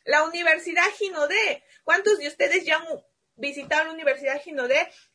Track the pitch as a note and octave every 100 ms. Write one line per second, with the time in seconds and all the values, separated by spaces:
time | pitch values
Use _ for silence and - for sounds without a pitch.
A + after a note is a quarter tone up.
0 | - D4 D#4+ F4 E4+ D#4+ F4 E4+ F#4 -
1 | G4 E4+ D4 G4+ A4 - _ _ - F4
2 | G4+ F#4+ C#4+ - D4 F4+ E4 D#4 E4 B3
3 | - _ _ - C#4 C#4 C4 D4+ D#4+ D#4+
4 | C#4+ C4+ C#4 C#4+ D#4+ D4 B3 C#4 F4 -
5 | _